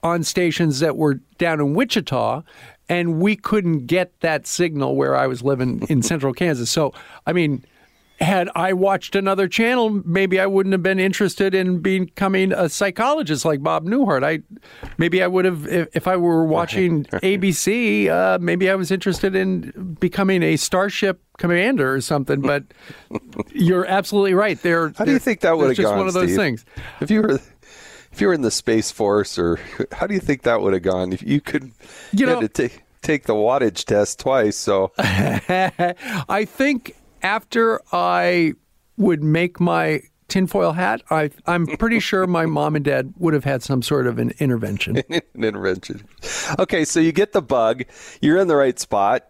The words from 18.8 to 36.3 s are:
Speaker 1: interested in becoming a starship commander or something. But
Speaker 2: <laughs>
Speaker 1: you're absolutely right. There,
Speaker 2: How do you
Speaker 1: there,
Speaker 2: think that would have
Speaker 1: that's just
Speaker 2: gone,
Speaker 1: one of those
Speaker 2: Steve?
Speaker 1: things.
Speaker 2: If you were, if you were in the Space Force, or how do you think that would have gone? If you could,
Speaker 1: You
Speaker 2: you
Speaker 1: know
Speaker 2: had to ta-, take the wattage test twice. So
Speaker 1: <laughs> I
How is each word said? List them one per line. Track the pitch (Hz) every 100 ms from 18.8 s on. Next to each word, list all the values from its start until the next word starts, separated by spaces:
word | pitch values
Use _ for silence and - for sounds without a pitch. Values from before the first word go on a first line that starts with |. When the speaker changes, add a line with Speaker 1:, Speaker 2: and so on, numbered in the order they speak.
| 175
Speaker 1:
interested | 190 196 180 196 190
in | 190 185 165 - 185 156
becoming | 185 - 196 190
a | 160 160
starship | - 185 202 - 196 180 _ _
commander | 170 175 208 269 131
or | 135
something. | - 147 131 139
But | 135 143 135 - - - -
Speaker 2:
<laughs> | - - - -
Speaker 1:
you're | 294 170 180 -
absolutely | 190 190 208 196
right. | 185 208 254
There, | 185 170 160 -
Speaker 2:
How |
do | 220
you | 269
Speaker 1:
there, |
Speaker 2:
think | - 214
that | 185 165
would |
have | 139
Speaker 1:
that's | 127
just | 110
Speaker 2:
gone, | 101
Speaker 1:
one | 135
of |
those | 180 -
Speaker 2:
Steve? | 196
Speaker 1:
things. | 180 113 - - - -
Speaker 2:
If | 147
you | 214
were, | 214 135 - _ - - - - -
if | -
you | 202
were |
in | 170
the | 117
Space | - - 113 107
Force, | - 104 104 101 -
or | 85 85 - - -
how | - 190
do |
you | 202
think | - 135
that | - 117
would | 98
have | 95
gone? | 90 92 92
If | 92
you | 107 139
could, | - 151 131
Speaker 1:
You | _ - - -
Speaker 2:
you | 196 254
Speaker 1:
know | 247
Speaker 2:
had | 110 -
to | 120
ta-, | - _ _
take | - 147 -
the |
wattage | 107 107 135 120 90
test | - 104 104 -
twice. | 135 135 107 -
So | - 98 95
Speaker 1:
<laughs> | -
I | 104 95 - 113 - 185 190 - 175 180 254 208 135